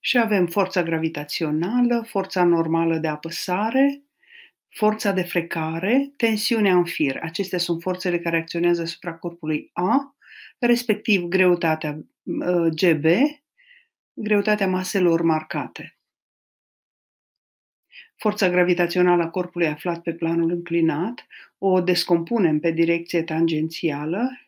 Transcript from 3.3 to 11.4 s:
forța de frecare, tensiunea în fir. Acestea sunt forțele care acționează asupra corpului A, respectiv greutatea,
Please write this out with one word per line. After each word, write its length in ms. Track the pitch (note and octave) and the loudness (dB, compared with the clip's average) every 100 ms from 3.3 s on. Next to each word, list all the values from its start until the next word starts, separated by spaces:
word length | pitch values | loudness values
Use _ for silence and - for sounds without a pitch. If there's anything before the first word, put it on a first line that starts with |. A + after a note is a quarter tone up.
| - - F#3 G#3+ C4 C#4 C#4 _ _ _ - - _ _ | -8 -4 -2 0 4 2 2 _ _ _ -20 -20 _ _
forța 420 | - G#3+ G#3 G#3 | 0 0 2 -2
de 120 | F#3+ | -2
frecare, 880 | F3 F3 E3+ E3 D#3+ E3 F#3+ B3+ C#4 _ | -2 -4 -4 -6 -4 -4 0 0 0 _
tensiunea 600 | A3+ G#3+ - A#3 G3+ F3+ | 0 0 0 2 4 4
în 100 | E3+ | 2
fir. 320 | - C#3 C3+ | 0 -2 -2
Acestea 400 | D#3+ E3 F#3+ F3+ | -8 -6 -4 -4
sunt 240 | F3 E3 | -2 -2
forțele 380 | F#3+ F3+ F#3 F3 | -2 -4 -2 -2
care 180 | E3+ E3 | 0 -2
acționează 440 | D#3+ E3+ F3 F3 | -2 -2 0 0
asupra 320 | E3 - F3 | -2 -8 -10
corpului 560 | E3 F3 E3+ D#3 D3+ - | -8 -10 -8 -4 -4 -4
A, 420 | - F3+ B3+ C#4+ _ _ - - _ | -4 0 0 0 _ _ -20 -20 _
respectiv 600 | A#3+ A#3+ - G3+ - G3 | 0 2 2 -2 2 0
greutatea, 760 | F3 F3+ | 2 2